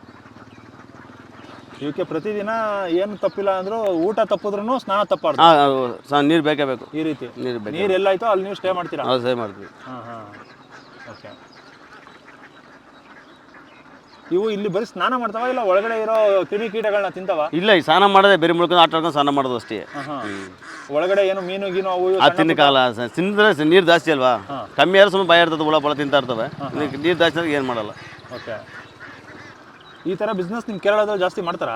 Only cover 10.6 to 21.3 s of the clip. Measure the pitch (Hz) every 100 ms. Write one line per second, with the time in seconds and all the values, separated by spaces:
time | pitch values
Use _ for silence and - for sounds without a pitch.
10.6 | - - - - - 107 131 113 - -
11.6 | - - - - - - - - - -
12.6 | - - - - - - 285 - - -
13.6 | - - - - - - - 175 220 202
14.6 | 202 180 226 190 185 247 233 214 247 254
15.6 | 214 185 220 226 220 220 214 196 175 208
16.6 | 226 208 214 208 196 180 185 170 151 151
17.6 | 202 190 147 165 202 196 196 190 165 170
18.6 | 170 175 165 165 165 147 143 139 131 120
19.6 | - 107 - 143 135 143 107 98 95 92
20.6 | - - - 143 180 196 196